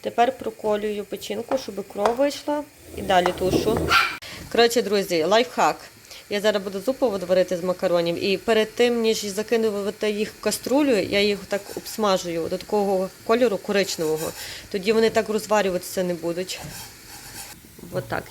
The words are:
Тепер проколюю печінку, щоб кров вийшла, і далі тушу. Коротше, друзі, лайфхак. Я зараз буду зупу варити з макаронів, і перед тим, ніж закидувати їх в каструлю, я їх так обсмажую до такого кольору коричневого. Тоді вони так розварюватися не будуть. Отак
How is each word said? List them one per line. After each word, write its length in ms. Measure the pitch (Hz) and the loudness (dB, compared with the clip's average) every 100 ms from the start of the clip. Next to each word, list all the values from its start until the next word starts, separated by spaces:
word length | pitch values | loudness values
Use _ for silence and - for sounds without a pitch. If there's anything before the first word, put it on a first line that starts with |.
Тепер 360 | 214 220 240 247 | -4 2 2 0
проколюю 680 | 220 - 214 208 214 208 | -10 -4 -2 0 -2 -6
печінку, 520 | 196 202 - 208 233 269 | -8 -10 -8 -8 -2 -4
щоб 240 | - 196 190 | -2 -10 -10
кров 280 | 202 208 | 0 0
вийшла, 480 | 240 285 285 - 294 285 - - - | 4 0 0 -4 -4 -4 -18 -14 -10
і 40 | |
далі 320 | 196 185 185 180 | 2 4 4 0
тушу. 500 | 185 180 214 175 160 - - - - - - | 0 2 2 0 2 2 2 -4 -12 -14 -2
Коротше, 300 | 220 233 240 | 4 4 4
друзі, 420 | 196 202 180 170 | 2 0 2 0
лайфхак. 520 | 160 220 240 - 185 - - - - - - | 4 4 2 2 2 2 -12 -20 -20 -20 -6
Я 120 | 208 | 0
зараз 220 | 208 202 | 2 0
буду 160 | 196 190 | -4 -4
зупу 300 | 220 262 247 196 175 | -2 0 0 0 2
варити 300 | 190 180 180 | 4 4 0
з 60 | |
макаронів, 600 | 180 175 185 175 170 170 | -2 0 2 2 2 0
і 140 | 202 185 | 0 0
перед 380 | - 220 220 | 2 2 2
тим, 260 | - 240 233 | 2 2 4
ніж 240 | 220 220 | 2 0
закидувати 840 | 202 190 214 233 220 202 202 202 214 | -2 -6 0 2 2 0 -4 -2 -2
їх 180 | 208 208 - | -2 -4 -2
в 40 | |
каструлю, 520 | 214 208 - 269 285 | -4 -4 0 2 4
я 260 | 214 131 202 | 2 2 2
їх 180 | 208 196 185 | 2 0 -4
так 140 | 202 - | -6 -6
обсмажую 720 | - - - 208 185 175 170 165 | -12 -10 -2 2 2 0 -4 -4
до 80 | 180 | -6
такого 520 | - 214 202 190 185 - - | -2 0 2 0 -2 -6 0
кольору 300 | 233 247 190 | 4 4 2
коричневого. 760 | - 202 185 - 156 156 165 - - - - | 0 0 0 -2 -2 -2 -4 -8 -12 -14 -8
Тоді 200 | 202 185 | -4 2
вони 180 | 220 226 | 4 4
так 200 | 226 214 | 2 0
розварюватися 760 | 214 - 214 196 180 - 196 | -4 2 2 2 -2 -4 -4
не 100 | 180 | -2
будуть. 460 | 175 165 170 185 - - - - - - - - - - - - - 175 | -2 -4 -4 -6 -10 -12 -14 -16 -18 -20 -18 -16 -16 -16 -18 -20 -20 -8
Отак 300 | 180 - 170 - | -8 -6 -8 -6